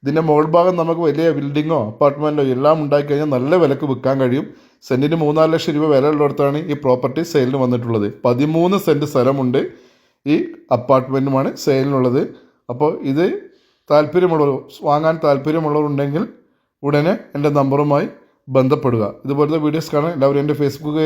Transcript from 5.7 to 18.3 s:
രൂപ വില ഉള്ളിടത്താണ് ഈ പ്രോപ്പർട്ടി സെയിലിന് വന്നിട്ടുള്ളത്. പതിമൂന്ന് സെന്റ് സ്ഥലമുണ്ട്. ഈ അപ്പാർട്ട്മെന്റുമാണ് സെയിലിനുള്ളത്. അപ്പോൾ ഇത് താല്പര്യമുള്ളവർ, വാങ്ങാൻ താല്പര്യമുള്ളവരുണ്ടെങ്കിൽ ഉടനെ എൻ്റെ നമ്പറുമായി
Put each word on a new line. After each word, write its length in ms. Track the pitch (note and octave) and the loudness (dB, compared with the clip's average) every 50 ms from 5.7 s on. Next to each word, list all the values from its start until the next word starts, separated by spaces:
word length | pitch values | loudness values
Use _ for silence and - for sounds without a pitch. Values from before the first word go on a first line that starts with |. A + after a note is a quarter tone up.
| D3+ D3 | -2 0
രൂപ 80 | D3+ D#3 D3 | 2 2 2
വില 160 | C3+ C3 D3 D#3 | 4 4 2 2
ഉള്ളിടത്താണ് 460 | D3 D3 C#3+ C3+ - C#3+ C#3 C#3 D3+ E3 F3+ D3 | 2 0 0 0 0 0 0 0 -2 -4 -4 -6
ഈ 40 | C#3+ - | -4 0
പ്രോപ്പർട്ടി 400 | C3+ B2+ B2+ - C3+ B2+ D#3 E3+ E3 | 0 0 0 0 -4 -4 -4 -6 -2
സെയിലിന് 300 | - D3 C3 B2 C3 C#3 C3 | 0 0 0 0 0 0 0
വന്നിട്ടുള്ളത്. 440 | B2 B2 A#2+ A#2 A#2 A2 G#2+ G#2 G#2 - - - B2+ | 0 0 -2 -2 -2 -2 -2 -2 -4 -6 -2 0 0
പതിമൂന്ന് 520 | B2 B2 C#3+ D3+ D#3+ E3 E3+ F3+ G3 G3 G3 - | 0 2 0 0 0 0 2 2 0 0 2 0
സെന്റ് 220 | D#3 C#3+ D3+ D3 - | 0 0 0 -2 0
സ്ഥലമുണ്ട്. 480 | C#3 A#2+ B2+ C#3 C#3 C3 B2+ B2 C#3 - - - - - _ _ _ _ _ _ _ _ C3+ D3 | 0 2 2 0 0 -2 0 0 0 -2 -2 -8 -14 -20 _ _ _ _ _ _ _ _ -2 0
ഈ 20 | F3 F4 - - - - _ C3 | 0 -2 -4 -10 -18 -6 _ -2
അപ്പാർട്ട്മെന്റുമാണ് 760 | A#2+ - - C#3 C3 B2+ - C3 C3+ C3 C#3 C3+ C3 C#3 - - - | -2 2 2 2 2 2 0 -4 -2 -2 0 0 0 -2 -2 -4 -4
സെയിലിനുള്ളത്. 580 | - - C#3 C3+ C3+ C#3 C#3 C3+ B2+ B2+ A#2+ C#3 F3+ - - - - _ _ _ _ _ | -2 0 0 0 0 0 0 0 0 2 0 0 -2 -4 -8 -16 -20 _ _ _ _ _
അപ്പോൾ 200 | B2 B2 D3 D3+ F3 - - C#3 | -6 -2 -2 -2 -2 -2 -6 -4
ഇത് 140 | C3+ D3 F3 G#3 E4 G#4 - - _ _ _ _ _ _ _ _ | -2 0 0 0 -2 -4 -10 -14 _ _ _ _ _ _ _ _
താല്പര്യമുള്ളവർ, 600 | D3 D3 D3+ D3 D3 F3+ F3+ F3+ E3 D#3 D3 C#3+ C#3 B2+ - - - - - D#3 | 2 2 2 2 0 0 2 2 2 2 2 0 0 -4 -8 -12 -20 -8 -2 0
വാങ്ങാൻ 280 | C#3+ D3 D#3 D#3+ D#3+ D#3+ D#3+ | 0 2 2 0 -2 0 0
താല്പര്യമുള്ളവരുണ്ടെങ്കിൽ 1000 | D3+ C#3+ C#3 C3+ D3+ D#3 E3 D#3+ D3+ D3 D3+ D3+ D3 D3 C#3 C#3+ C#3 C#3+ D#3+ A3+ - - - _ _ _ _ _ _ _ _ - C#3 | 0 0 0 0 -2 -2 -2 -2 0 0 0 0 0 0 -2 -2 -2 -2 -4 -6 -6 -8 -20 _ _ _ _ _ _ _ _ -4 0
ഉടനെ 260 | D3 D3 D3 E3 G#3 - - - _ C#3+ | 0 2 2 2 0 -2 -6 -10 _ -2
എൻ്റെ 120 | C#3+ D3+ C#3+ D3 | -2 0 2 2
നമ്പറുമായി 500 | C#3 C3+ C3+ C#3 D3 D3 C#3+ C#3+ F#3 A#3+ - - _ _ | 0 2 2 0 2 2 2 0 0 -2 -8 -14 _ _